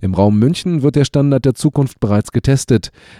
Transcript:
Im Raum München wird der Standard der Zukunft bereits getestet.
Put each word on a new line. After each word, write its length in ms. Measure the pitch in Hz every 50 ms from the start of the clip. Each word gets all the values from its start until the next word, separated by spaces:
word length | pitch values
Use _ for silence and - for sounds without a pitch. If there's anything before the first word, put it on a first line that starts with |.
Im 120 | 92 95 90
Raum 260 | 95 101 104 107 104
München 420 | 117 143 175 - - 180 175 147
wird 140 | 127 147 -
der 80 | 147 135
Standard 400 | - - 143 143 143 139 131 -
der 120 | 135 120
Zukunft 440 | - - 151 - 147 139 - - -
bereits 320 | 117 101 104 107 - -
getestet. 600 | - 120 - 135 139 131 - - 123 107 - - - _ - - -